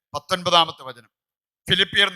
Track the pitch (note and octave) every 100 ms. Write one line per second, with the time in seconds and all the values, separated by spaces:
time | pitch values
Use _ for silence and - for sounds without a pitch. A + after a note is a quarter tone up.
0 | _ D3 - F#3 F3 E3+ D#3+ D#3 C3 A#2+
1 | A2 _ _ _ _ _ - F#3 G3 G3
2 | G3+